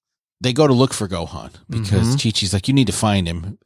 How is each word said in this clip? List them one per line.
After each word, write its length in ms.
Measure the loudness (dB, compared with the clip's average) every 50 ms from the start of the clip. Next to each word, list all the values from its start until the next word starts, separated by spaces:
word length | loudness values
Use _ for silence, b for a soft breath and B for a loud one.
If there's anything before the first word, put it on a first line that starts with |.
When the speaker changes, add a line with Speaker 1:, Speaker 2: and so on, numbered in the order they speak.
| _ _ _ _ _ _ _ -6
Speaker 1:
they 120 | -4 -2 2
go 140 | 4 4 4
to 60 | 6
look 200 | 4 4 2 0
for 140 | -4 -6 -6
Gohan 420 | -6 -6 -6 -8 -10 -14 -14 -16 _ -20 _ -8
because 380 | -6 -4 -2 0 2 2 2 2 0
Speaker 2:
Mm-hmm. 140 | 0 0 -2
Speaker 1:
Chi-Chi's 240 | -2 -2 -2 -2 -2
like, 140 | -2 0 2
"You 40 | 2
need 140 | 2 2 2
to 60 | 0
find 340 | 0 0 2 2 2 0 -2
him 300 | -4 -6 -8 -10 -12 -14 _